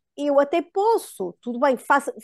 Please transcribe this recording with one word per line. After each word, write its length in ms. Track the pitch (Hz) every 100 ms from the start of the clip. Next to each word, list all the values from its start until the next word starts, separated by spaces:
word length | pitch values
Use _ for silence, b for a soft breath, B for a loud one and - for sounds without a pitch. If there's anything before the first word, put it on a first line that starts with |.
| _ -
eu 220 | 285 277
até 220 | 277 339
posso, 760 | - 392 427 440 - - 180 -
tudo 180 | 247 240
bem, 180 | 285 247
faça-, 380 | - 277 262 -